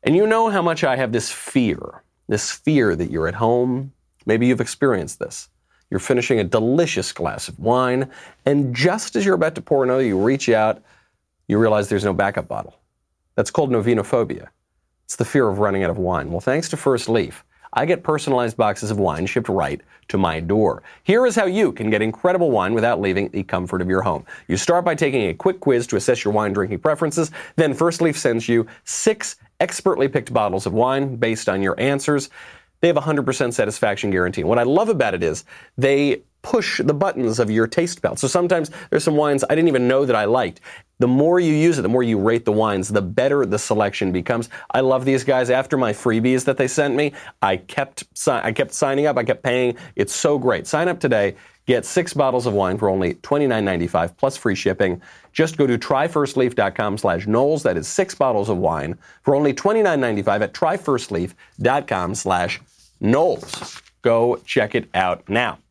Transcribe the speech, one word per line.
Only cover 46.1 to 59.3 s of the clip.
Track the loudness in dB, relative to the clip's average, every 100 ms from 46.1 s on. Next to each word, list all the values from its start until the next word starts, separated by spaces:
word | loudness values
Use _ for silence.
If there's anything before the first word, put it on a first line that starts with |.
| 2 2 2 0
that | 0
they | 0
sent | 0 0 0
me, | -2 -4 -20 -4
I | -2 -2
kept | -4 -6 -6 -8 -18
si-, | -4 -2
I | 0 -2
kept | -2 -4
signing | -2 -2 0 0
up. | 0
I | -2
kept | -2
paying. | 0 0 0 -2 -12 -14
It's | -10 -2
so | 0 0
great. | 0 0 -2
Sign | -2 -2
up | -2
today. | 0 2 0 -4 -18 _ 0
Get | 0 2
six | -2 -2
bottles | 0 0 0 0
of |
wine | 0 0 0
for | 0
only | 0 -2 -4
twenty-nine | -2 0 2 0
ninety-five | 0 -2 0 0 -2 -2
plus | -4 -2
free | -4 -2
shipping. | -2 0 -2 -2 -10 -20 _
Just | -2 -2 2
go | 0
to | 0
try | 0 -2 0
first | -2 -2 0
leaf | 0 2
dot | -2
com | 0 -4 -2
slash | 0 0 0
Knowles. | 2 2 2
That | 0 -2
is | -4
six | -4 -4 0
bottles | 0 0 -2
of | -2
wine | -2 -2 -6 -10 -14 -6
for | 0